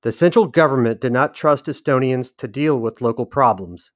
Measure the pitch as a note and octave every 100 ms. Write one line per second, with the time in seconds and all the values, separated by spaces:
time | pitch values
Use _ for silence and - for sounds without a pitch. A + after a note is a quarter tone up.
0 | A#2 - F3 A#3 F#3 E3 D#3 C3+ A#2 A2+
1 | B2+ B2 C#3+ - D#3 C#3+ - D3+ - C3
2 | C3 B2+ B2+ _ A#2 G#2 D3+ C3+ A2+ -
3 | A#2+ A2+ A#2+ C#3 B2 F#2+ F2+ F2 -